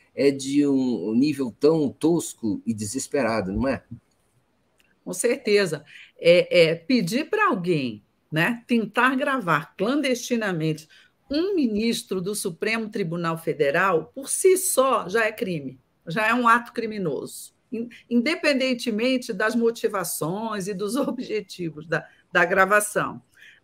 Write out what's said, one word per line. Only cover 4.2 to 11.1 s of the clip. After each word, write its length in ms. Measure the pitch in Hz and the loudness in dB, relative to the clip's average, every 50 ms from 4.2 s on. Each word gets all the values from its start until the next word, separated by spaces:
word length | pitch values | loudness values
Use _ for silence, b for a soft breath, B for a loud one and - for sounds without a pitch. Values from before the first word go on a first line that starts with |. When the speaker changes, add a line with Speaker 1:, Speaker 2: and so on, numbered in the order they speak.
| _ _ _ _ _ _ _ _ _ _ _ _ _ _ _ _ - | _ _ _ _ _ _ _ _ _ _ _ _ _ _ _ _ -12
Speaker 2:
Com 100 | 185 180 | -10 -8
certeza. 720 | - - 233 262 277 - 214 202 202 196 160 151 143 B B B B B B B | -2 0 0 0 0 0 2 2 4 2 2 -2 -8 B B B B B B B
É, 440 | - - 170 175 180 175 - - 175 165 156 | 2 6 6 6 6 6 4 6 6 6 6
é, 60 | 165 | 4
pedir 540 | 165 - - 262 233 180 165 220 269 311 - | -2 0 2 2 2 2 2 0 -2 -2 -2
pra 200 | 427 427 415 370 | 0 2 2 2
alguém 520 | 262 185 170 180 170 147 131 117 104 104 _ _ _ _ _ - | 2 0 0 0 0 0 0 -4 -6 -10 _ _ _ _ _ -4
né, 320 | 147 156 170 202 240 233 - | 0 0 0 0 0 -4 -2
tentar 500 | - 247 226 208 - - 247 240 262 285 | 0 0 0 0 0 0 2 2 2 2
gravar 600 | 262 285 285 269 262 190 170 156 147 156 - _ | 0 -2 -2 -2 -2 0 0 0 0 0 -4 _
clandestinamente 1120 | - 185 233 277 302 269 269 247 240 - - 247 226 220 196 180 160 156 160 156 156 - b b b b b | -4 -2 0 0 0 0 0 -2 -2 -2 -4 -4 -2 -2 -2 -2 -2 -2 -2 -2 -4 -8 b b b b b